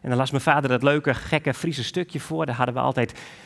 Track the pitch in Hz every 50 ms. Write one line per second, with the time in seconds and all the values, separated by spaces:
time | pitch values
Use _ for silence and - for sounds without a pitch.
0 | - 131 123 123 135 135 143 135 - 160 147 147 139 135 127 123 123 143 143 151
1 | 143 143 123 - - - - 151 - 147 127 - - 170 151 135 120 - - 180
2 | 175 - - 147 - - 160 160 160 139 120 117 127 123 120 127 123 131 127 127
3 | 120 - - - - - - - -